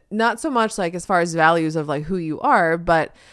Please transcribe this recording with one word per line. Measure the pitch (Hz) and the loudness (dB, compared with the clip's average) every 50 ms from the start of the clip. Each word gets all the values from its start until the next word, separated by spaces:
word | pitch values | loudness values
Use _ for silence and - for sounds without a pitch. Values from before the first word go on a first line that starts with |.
| _ _ | _ _
not | 202 214 226 240 - - | -4 -2 0 0 -2 -2
so | - 311 | -4 -2
much, | 262 233 220 214 - | 0 0 0 0 -2
like, | 208 180 170 180 | -4 -4 -4 -4
as | 170 - | -6 -2
far | - 190 170 | 0 0 2
as | 170 175 165 | 2 0 2
values | 165 156 160 170 170 160 156 156 | 4 4 4 4 4 0 0 -2
of, | 160 147 151 | -4 -4 -2
like, | - - | -4 -4
who | 151 160 190 | -4 -4 -6
you | 180 165 156 151 - | -4 -4 -6 -6 -2
are, | - 294 262 202 170 160 165 | 0 2 2 4 4 2 0
but, | 170 170 175 165 160 - - - - - - | 0 0 2 2 2 0 -2 -8 -16 -20 -20